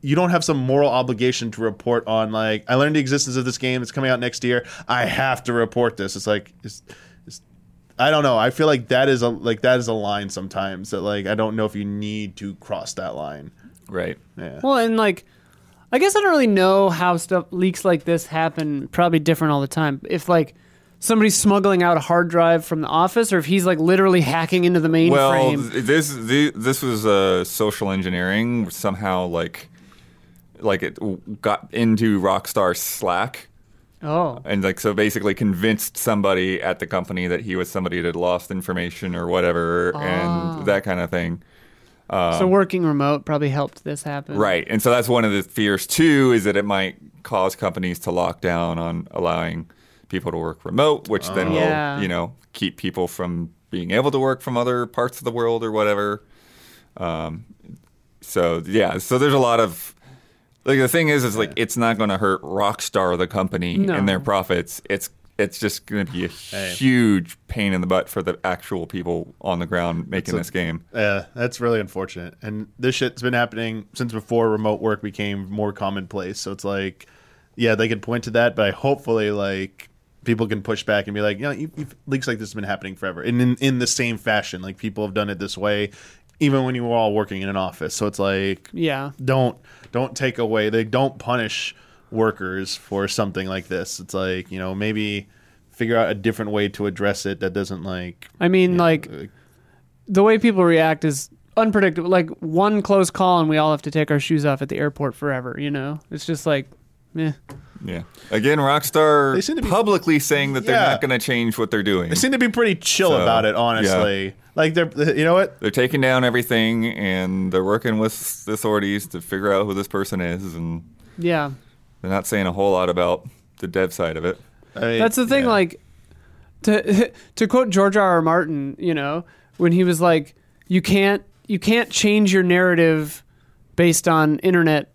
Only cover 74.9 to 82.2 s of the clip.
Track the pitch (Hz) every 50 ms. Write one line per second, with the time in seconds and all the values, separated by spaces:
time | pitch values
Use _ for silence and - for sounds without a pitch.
74.9 | 104 101 - 104 98 - 104 101 101 98 98 92 101 104 104 104 98 - - -
75.9 | 101 98 95 87 - 101 92 90 95 - - 98 98 95 - 98 101 98 98 95
76.9 | 92 _ - _ _ _ _ _ _ _ _ _ _ - 117 113 110 104 113 113
77.9 | 117 107 107 - 117 120 - - 110 117 117 120 - - 107 101 95 - - 139
78.9 | 143 139 - - 117 113 107 104 104 104 98 98 98 95 95 95 _ _ - _
79.9 | _ _ _ _ _ _ - - 117 113 117 104 110 104 98 - 110 104 - -
80.9 | 107 104 98 104 101 104 104 104 104 98 120 147 143 95 147 156 - - 151 -
81.9 | - _ _ - 135 135